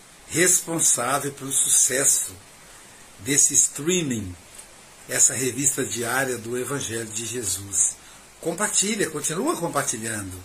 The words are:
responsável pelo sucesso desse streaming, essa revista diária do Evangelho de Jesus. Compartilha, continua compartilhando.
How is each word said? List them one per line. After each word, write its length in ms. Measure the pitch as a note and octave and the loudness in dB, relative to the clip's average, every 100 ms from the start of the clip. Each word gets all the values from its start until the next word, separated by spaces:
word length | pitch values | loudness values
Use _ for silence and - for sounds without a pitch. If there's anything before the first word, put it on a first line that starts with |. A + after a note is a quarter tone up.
| - - - | -20 -20 -4
responsável 1040 | - F3+ - - E3 - - A#2+ C#3 C#3 | 2 4 4 2 0 2 2 2 0 -2
pelo 200 | C#3 C3+ | -8 -4
sucesso 840 | C3+ - - - B2+ C#3 - - - - - - - - - - - | 0 2 4 4 4 4 2 0 -8 -20 -20 -20 -20 -20 -20 -20 -10
desse 340 | G#2+ C#3 - | -2 2 4
streaming, 840 | C#3+ - - D3 F#3 D3+ A#2 F#2 F2+ - - - - - - - | 4 2 0 0 0 0 -4 -6 -10 -16 -20 -20 -20 -20 -18 -4
essa 260 | B2+ C3 | 2 4
revista 500 | B2 C3 A#2+ C#3+ - | 4 -2 0 0 0
diária 540 | A#2+ A2 A#2 B2+ C3 B2 | -2 -2 -2 0 0 -2
do 200 | A2 B2 | -4 -4
Evangelho 520 | B2 C#3 - A2+ A2+ | -4 -4 -4 -6 -6
de 160 | G#2 A2+ | -8 -6
Jesus. 720 | B2 A2 - G2 - - - - - - - | -6 -4 -4 -2 0 0 0 -14 -20 -20 -10
Compartilha, 680 | E3 E3+ G#3+ - G3+ A3 D#3 | -6 -2 0 2 0 0 -2
continua 460 | D3 - D#3+ C#4 E4+ | -2 -4 -2 -2 -2
compartilhando. 840 | E3+ C#3 C3 A#2 A2+ A2 G2 F#2 | -2 -2 -2 -2 -4 -6 -8 -12